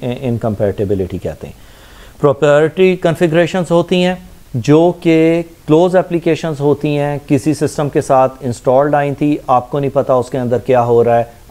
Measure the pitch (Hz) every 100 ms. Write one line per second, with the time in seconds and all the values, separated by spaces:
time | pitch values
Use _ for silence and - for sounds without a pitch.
0 | 127 123 131 117 117 101 104 95 98 98
1 | 90 90 - 76 69 - - - - -
2 | - - 143 135 151 147 156 190 185 180
3 | 170 151 175 165 165 190 165 170 175 180
4 | 180 180 - - - 127 127 151 175 175
5 | 170 160 160 170 165 - - 151 180 180
6 | 170 170 165 156 165 143 147 143 151 147
7 | 147 143 - 143 156 143 139 - 147 156
8 | - 135 131 131 131 113 139 127 147 147
9 | 143 135 147 147 - 127 - 147 139 139
10 | 127 127 120 135 123 120 - 123 120 120
11 | 117 117 117 - -